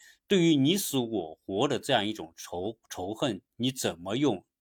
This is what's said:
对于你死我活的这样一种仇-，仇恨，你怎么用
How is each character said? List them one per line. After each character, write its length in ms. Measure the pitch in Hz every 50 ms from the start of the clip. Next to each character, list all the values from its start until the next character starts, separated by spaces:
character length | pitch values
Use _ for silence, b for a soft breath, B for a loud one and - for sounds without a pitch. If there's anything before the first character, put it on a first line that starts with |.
| b b b b _ -
对 140 | 202 190
于 140 | 170 170 160
你 200 | 143 131 143 185
死 220 | 202 - - - 135
我 400 | 120 113 110 101 85 78 80 - _
活 220 | - 95 98 127 147
的 100 | 135 107
这 160 | - - 135
样 140 | 113 98 104
一 40 |
种 220 | 107 98 87 78 -
仇-， 400 | - - - - 87 90 107 117 - _ -
仇 240 | - - 90 95 107
恨， 260 | - - 135 110 92 - _ _
你 160 | - 117 131
怎 280 | 131 - - 110 85 82
么 160 | 85 92 104
用 280 | 131 147 143 107 90 - _ _ _